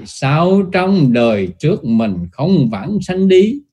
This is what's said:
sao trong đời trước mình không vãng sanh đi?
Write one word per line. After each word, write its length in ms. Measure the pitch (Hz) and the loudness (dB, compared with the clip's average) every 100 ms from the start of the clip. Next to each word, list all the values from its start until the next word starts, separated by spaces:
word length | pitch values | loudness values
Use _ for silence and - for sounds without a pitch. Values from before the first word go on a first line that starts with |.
| 107 | -12
sao 580 | - 135 151 175 196 190 | -8 -2 0 2 2 0
trong 420 | 185 185 196 139 | -2 0 2 2
đời 360 | 120 117 107 92 90 | 2 2 0 -4 -4
trước 260 | 147 - 113 | -2 -2 -2
mình 320 | 113 113 90 87 | 0 0 -4 -8
không 380 | - 151 190 120 | -4 0 2 0
vãng 280 | 107 123 208 | -2 -6 -6
sanh 260 | - 185 190 | -4 -2 4
đi? 340 | 185 208 285 - | 4 4 0 -10